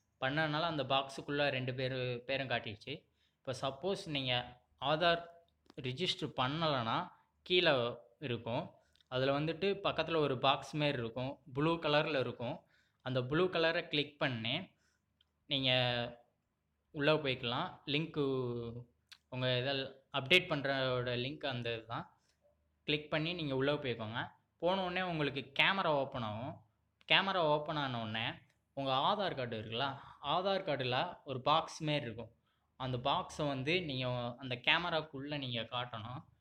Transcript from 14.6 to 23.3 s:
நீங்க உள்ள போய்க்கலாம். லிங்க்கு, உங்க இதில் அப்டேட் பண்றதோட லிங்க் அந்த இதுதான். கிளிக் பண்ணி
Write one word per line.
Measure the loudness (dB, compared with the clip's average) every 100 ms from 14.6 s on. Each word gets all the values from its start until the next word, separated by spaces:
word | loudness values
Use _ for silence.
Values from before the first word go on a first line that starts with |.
| -6 _ _ _ _ _ _ _ -4
நீங்க | 0 4 4 4 0 -2 -8 _ _ _ _ _ _ _
உள்ள | 0 4
போய்க்கலாம். | 4 2 -2 -2 -2 -4 -8 -2
லிங்க்கு, | -2 0 0 0 0 -2 -4 -6 -10 -14 _ -20 -20 -10
உங்க | -2 0 2
இதில் | 0 -2 -4 -10 _
அப்டேட் | -2 6 6 6
பண்றதோட | -2 0 2 2 0 0 -2
லிங்க் | -4 -4 -4
அந்த | -4 -4
இதுதான். | -4 -6 -10 -10 _ _ _ _ _ _ _
கிளிக் | -2 -2 0
பண்ணி | -2 -2